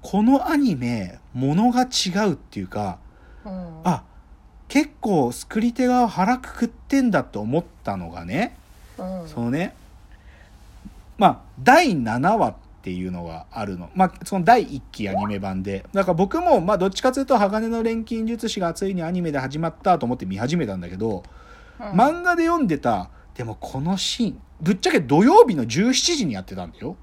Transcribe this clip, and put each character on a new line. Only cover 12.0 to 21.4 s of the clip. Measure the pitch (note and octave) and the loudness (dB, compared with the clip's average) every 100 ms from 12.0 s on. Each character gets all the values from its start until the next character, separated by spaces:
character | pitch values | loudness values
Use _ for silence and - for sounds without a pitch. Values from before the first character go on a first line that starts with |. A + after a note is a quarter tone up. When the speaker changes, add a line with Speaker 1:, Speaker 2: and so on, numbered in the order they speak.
| A2+ A#2 D#3+ A3 | -2 0 0 2
Speaker 1:
話 | C3+ | 0
っ | - - - | -4 -20 -18
て | - | -10
い | F2+ F#2 | -8 -6
う | |
の | F2+ | -8
が | E2+ D#2+ D#2+ | -10 -12 -14
あ | A2+ | -10
る | G#2 F2+ | -8 -8
の。 | F2 | -10
ま | - F#3 | -2 -2
あ、 | - | -2
そ | - G3 | -8 -2
の | |
第 | F3 A#3+ | 4 4
一 | C#3+ C#3+ - | 4 -8 -14
期 | - G2+ | -10 -6
ア | |
ニ | F#2+ G#2 | -4 -4
メ | G2+ | -6
版 | G2 F#2+ | -6 -6
で。 | F#2+ G2 - | -6 -8 -4
だ | F#3+ | -2
か | F#3 | 0
ら | |
僕 | E3 F#3+ D#4+ | 2 0 0
も、 | F4+ B3+ | 2 2
ま | E3+ | 4
あ、 | G3+ | 0
ど | F#3+ | 0
っ | |
ち | F#3+ | 0
か | B3+ | -2
と | B3+ | 0
い | |
う | C4+ | 0
と、 | B3 | 2
鋼 | G3+ G#3+ A3+ | 2 0 -4
の | A#3 | -2
錬 | A3+ A3+ A3 | -2 -4 -6
金 | A3+ A3 | -6 -4
術 | A#3 A3+ | -4 -6
師 | G3+ | -4
が | F3 | -4
つ | E3 G3 | -4 -4
い | |
に | F#3 | -4
ア | D#3+ | -4
ニ | F3+ | -4
メ | E3+ | -2
で | C#3+ | -4
始 | C3 D3 | -4 -4
ま | E3 | -6
っ | - | -2
た | G3 E3+ | 0 2
と | B2 | 0
思 | |
っ | B2 | -4
て | |
見 | F#2 F#2+ | -6 -4
始 | B2 E3+ | -2 -2
め | C3 | -2
た | F#2+ | -6
ん | |
だ | F2 | -8
け | F#2 | -6
ど、 | A2 F#2+ - - | -4 -4 -8 -20